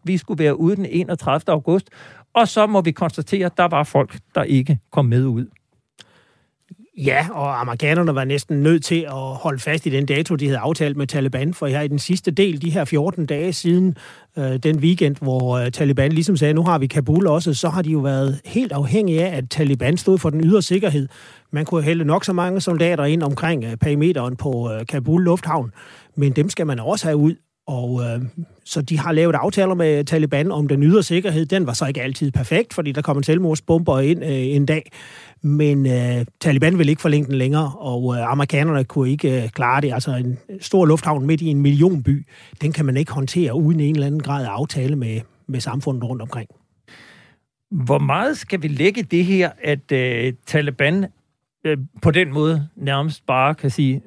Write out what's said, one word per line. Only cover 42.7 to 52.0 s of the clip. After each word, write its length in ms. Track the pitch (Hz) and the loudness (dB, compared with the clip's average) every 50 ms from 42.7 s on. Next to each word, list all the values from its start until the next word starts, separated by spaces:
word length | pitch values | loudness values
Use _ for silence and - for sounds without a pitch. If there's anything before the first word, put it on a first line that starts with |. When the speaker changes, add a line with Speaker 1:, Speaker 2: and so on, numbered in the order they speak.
Speaker 2:
kan 140 | 151 156 151 | -2 -2 -2
man 120 | 135 127 | 0 0
ikke 140 | 139 - - | -2 -2 -4
håndtere 440 | 107 143 135 127 - 175 170 120 120 | -4 -6 -4 -4 -2 -2 -2 0 0
uden 240 | 170 156 151 170 156 | 0 2 2 2 2
en 160 | 147 147 156 | 2 0 0
eller 120 | 147 139 | 0 0
anden 160 | 143 147 156 - | -2 -2 -4 -4
grad 220 | 143 143 143 127 | -4 -4 -4 -4
af 40 | 113 | -6
aftale 460 | 98 110 147 - - 143 127 131 151 | -6 -6 -6 -6 -4 -2 -2 -2 -2
med, 260 | 139 117 113 110 113 113 - _ _ _ | -2 -4 -4 -6 -6 -8 -12 _ _ _
med 120 | - 135 123 | -8 -8 -6
samfundet 440 | - - 113 143 - 151 131 123 120 | -6 -6 -6 -6 -4 -4 -4 -4 -6
rundt 180 | 117 127 117 | -6 -8 -8
omkring. 280 | 110 131 - 123 107 - _ _ _ _ _ _ _ - - - - - - - - _ _ _ _ _ _ _ _ - | -10 -10 -10 -10 -12 -12 _ _ _ _ _ _ _ -20 -20 -20 -20 -20 -20 -20 -20 _ _ _ _ _ _ _ _ -8
Speaker 1:
Hvor 280 | 208 156 127 120 143 143 | -6 -4 0 0 0 0
meget 380 | 143 135 139 180 226 285 302 | 0 0 0 0 -2 -2 -4
skal 240 | - - - 190 180 | -6 -6 -6 -6 -4
vi 60 | 147 | -4
lægge 360 | 156 143 127 160 202 208 240 190 | -4 -2 0 0 0 0 -2 -4
det 220 | - 175 170 180 | 0 0 2 2
her, 240 | 180 196 185 175 165 - - - | 2 2 2 2 0 -2 -6 -4
at, 280 | 151 143 139 - - | -4 -4 -4 -2 -2
øh, 420 | 143 131 127 127 120 117 123 131 123 - - | -2 0 0 0 -2 -2 -2 -2 -4 -6 -6
Taliban, 600 | - - 156 147 143 131 - 143 147 175 196 190 - _ _ _ _ _ _ _ _ _ _ - | -2 -2 -2 0 -2 -2 0 0 2 2 0 -2 -4 _ _ _ _ _ _ _ _ _ _ -2
øh, 120 | 156 151 135 131 - - - | -2 -2 -2 -4 -10 -6 0